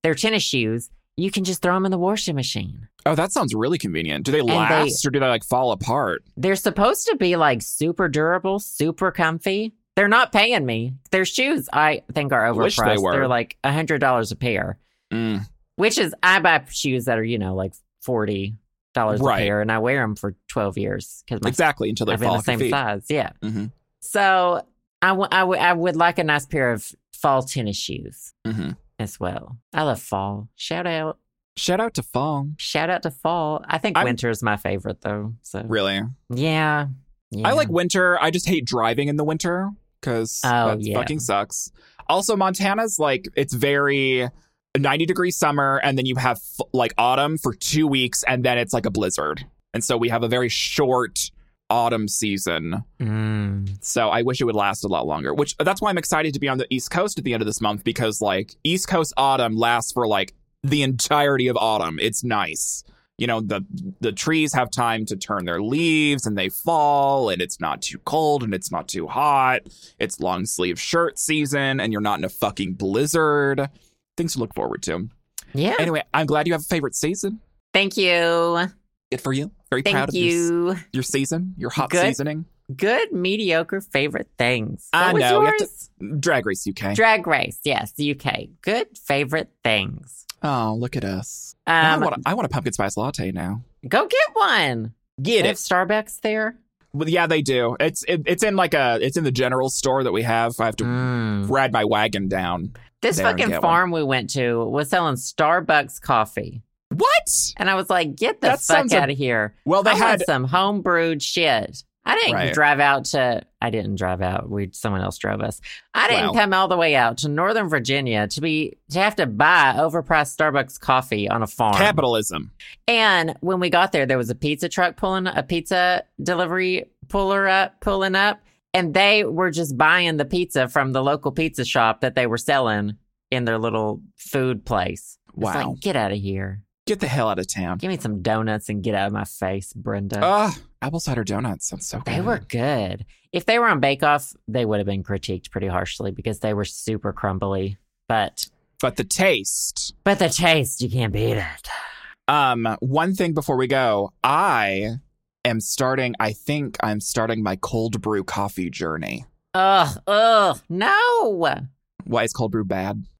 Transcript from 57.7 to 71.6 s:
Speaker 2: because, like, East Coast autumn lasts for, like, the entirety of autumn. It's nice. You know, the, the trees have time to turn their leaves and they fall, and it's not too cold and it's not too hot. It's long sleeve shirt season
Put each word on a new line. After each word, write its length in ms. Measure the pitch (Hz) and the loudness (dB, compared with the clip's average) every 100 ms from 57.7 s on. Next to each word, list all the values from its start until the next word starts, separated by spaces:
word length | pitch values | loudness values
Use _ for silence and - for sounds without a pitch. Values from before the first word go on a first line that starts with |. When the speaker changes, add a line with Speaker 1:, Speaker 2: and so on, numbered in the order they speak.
| 104 | -2
Speaker 2:
because, 360 | 117 113 117 104 | -4 -2 -2 0
like, 340 | 104 95 110 - | 0 0 -4 -6
East 240 | 151 180 - | -2 -2 0
Coast 260 | 185 160 - | 0 0 2
autumn 400 | 135 135 117 110 | 2 2 0 2
lasts 360 | 117 117 - | 2 2 0
for, 160 | 123 113 | -2 2
like, 260 | 101 95 _ _ _ | 2 0 _ _ _
the 180 | 139 147 | 0 2
entirety 640 | 135 127 - 147 143 139 127 | 0 -2 0 2 4 2 2
of 80 | 120 | 2
autumn. 420 | 110 107 82 80 | 0 0 -2 -2
It's 220 | 110 110 | -2 -2
nice. 600 | 123 107 82 80 - - - _ _ - | -2 -2 -2 -4 -6 -8 -12 _ _ -6
You 80 | 120 | -2
know, 140 | 113 | -2
the, 200 | 107 101 95 - 92 - | -2 -4 -6 -10 -12 -6
the 100 | 113 | -6
trees 420 | 101 - 160 151 | -2 -2 0 0
have 180 | 135 123 | 0 -2
time 340 | - 120 113 107 | 0 0 -2 -4
to 100 | 98 | -8
turn 300 | - 101 90 | -6 -4 -2
their 160 | 87 | -4
leaves 640 | 107 147 170 156 151 139 117 | -2 0 2 2 2 0 -2
and 100 | 101 | -2
they 140 | 95 | -2
fall, 800 | - 165 165 147 143 139 139 117 | -2 0 2 4 4 4 2 2
and 120 | 90 | -2
it's 160 | 90 - | -4 -4
not 220 | 82 69 | -6 -6
too 160 | - - | -8 -10
cold 420 | - 160 156 143 | -2 0 2 0
and 120 | 117 92 | -2 -6
it's 160 | - | -6
not 160 | 85 - | -8 -6
too 200 | 92 80 | -8 -6
hot. 540 | 120 147 139 131 127 - - - _ | -2 2 4 2 0 -4 -20 -20 _
It's 200 | 113 - | -6 -4
long 260 | 90 92 104 | -4 -2 -4
sleeve 320 | - 90 82 | -2 -2 -2
shirt 400 | - 170 170 - | -2 0 0 -4
season 600 | - 156 143 143 | -2 -2 0 -2